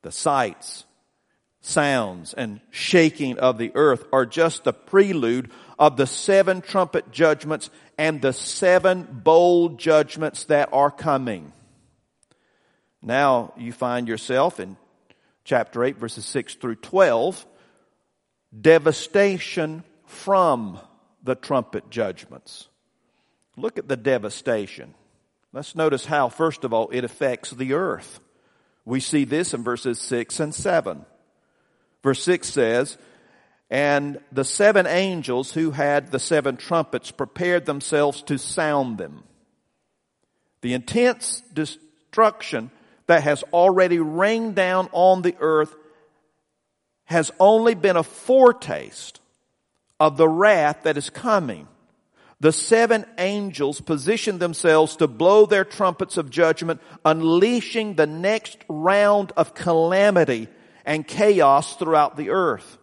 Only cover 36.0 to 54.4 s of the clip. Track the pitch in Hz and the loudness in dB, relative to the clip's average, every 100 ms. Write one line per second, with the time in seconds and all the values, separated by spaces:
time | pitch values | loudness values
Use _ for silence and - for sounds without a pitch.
36 | 139 131 - 160 135 123 - 165 147 131 | -2 -8 -2 -2 -2 -8 -4 -4 -2 -8
37 | - - 127 - 175 175 147 143 - 151 | -10 -12 -12 -6 -2 0 -2 -8 -2 0
38 | 147 135 - 139 - - 156 143 127 107 | 0 -2 -6 -6 -6 -4 -2 -2 -2 -8
39 | 76 71 _ _ _ _ _ _ _ _ | -12 -16 _ _ _ _ _ _ _ _
40 | _ _ _ _ _ _ 123 127 120 233 | _ _ _ _ _ _ -6 -6 -4 0
41 | 247 233 - - _ 151 151 - _ _ | 0 0 -10 -12 _ -8 -8 -10 _ _
42 | _ - 220 - - 131 117 _ _ _ | _ 2 2 2 -10 -8 -10 _ _ _
43 | - 165 147 143 - 175 185 185 180 170 | 2 2 4 -2 0 4 4 4 2 2
44 | 156 160 202 226 226 196 185 185 185 170 | -2 0 0 0 -4 -2 0 0 -2 2
45 | 185 185 175 170 156 156 151 - _ _ | 4 4 0 -2 0 0 0 -8 _ _
46 | _ _ _ _ _ _ _ _ _ _ | _ _ _ _ _ _ _ _ _ _
47 | _ 165 156 - 196 220 233 202 196 175 | _ -2 -2 4 4 6 2 2 0 0
48 | 160 - - 262 247 240 - 76 58 - | -2 -10 2 6 6 4 -8 -10 -10 -18
49 | - - _ _ _ _ _ _ _ _ | -20 -20 _ _ _ _ _ _ _ _
50 | 156 139 160 165 208 190 147 147 160 143 | 0 4 4 6 4 6 2 0 -2 -2
51 | - - 240 208 143 87 71 _ _ _ | -6 -8 -2 -2 -2 -10 -16 _ _ _
52 | _ _ _ _ 151 156 - 226 233 220 | _ _ _ _ 0 0 0 2 4 2
53 | - - 185 208 196 139 143 151 - 151 | -2 -6 -4 -4 -8 -4 -6 -4 -6 -4
54 | 135 226 - 185 | -2 -2 -2 -4